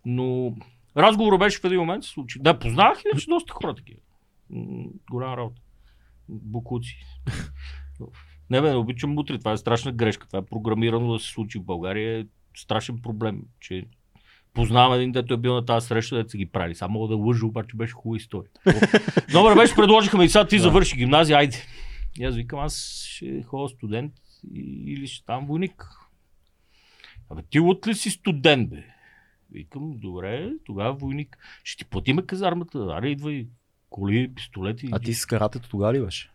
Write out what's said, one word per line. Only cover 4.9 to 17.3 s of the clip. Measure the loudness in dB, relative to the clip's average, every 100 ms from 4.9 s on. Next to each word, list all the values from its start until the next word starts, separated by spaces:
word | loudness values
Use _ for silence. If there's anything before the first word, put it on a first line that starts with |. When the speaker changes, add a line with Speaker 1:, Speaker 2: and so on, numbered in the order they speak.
| -18 -12
Speaker 1:
голяма | -8 -8 -8
работа. | -10 -12 _ _ _ _ _ _ -18
Букуци. | -16 -10 -10 -6 -8 -8 -16 -20 -12 -10
<laughs> | -8 -10 -12 -14 -14 -16 -16 -18 -18 -20 -20 -2
Не, | 2
бе, | 2
не | 2
обичам | -2 -4 -4
мутри. | -4 -4 -6
Това | -4
е | -4
страшна | 0 -2 -2
грешка. | -2 -2 -2 -8
Това | -10
е | -8
програмирано | -6 -2 0 0 0 -2
да | -4
се | -6
случи | -8 -8 -8
в |
България. | -8 -6 -4 -4 -4 -6
Е | -10 _ _ -20
страшен | -4 -4 -4 -10
проблем, | -8 -4 -4 -6 -14 _
че | -10 -10 -10 _ _ _ _ _ _
познавам | -2 2 6 6
един, | 6 2
дето | -2 -2
е | 0
бил | 0
на | 0 0
тази | 0 0
среща, | -2 -2 -4
дето | -4
са | -6
ги | -6
правили. | -4 -4 -6
Само | -4
мога | -4 -2
да | 0
лъжа, | 2